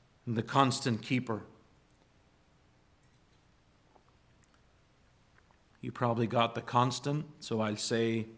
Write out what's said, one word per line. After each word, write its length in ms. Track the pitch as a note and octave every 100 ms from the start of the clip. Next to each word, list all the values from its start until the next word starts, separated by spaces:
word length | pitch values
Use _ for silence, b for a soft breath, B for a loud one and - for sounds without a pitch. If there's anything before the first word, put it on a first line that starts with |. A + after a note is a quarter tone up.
| _ _ A#2+
and 100 | A2+
the 80 |
constant 580 | - C#3 C3+ B2 C3 A2
keeper. 420 | - B2+ B2 G#2+ - - - _ _ _ _ _ _ _ _ _ _ _ _ _ _ _ _ _ _ _ _ _ _ - _ _ _ _ _ _ _ _ _ _ _ _ _ _ _ _ _ -
You 100 | B2+
probably 360 | - B2 A#2 A2+
got 280 | A#2 A#2+ A#2+
the 60 |
constant, 640 | - B2 B2+ B2+ C#3+ D3 D3+ -
so 200 | - A2+
I'll 160 | G#2+ G#2
say 520 | - A#2 A#2 A2+ A2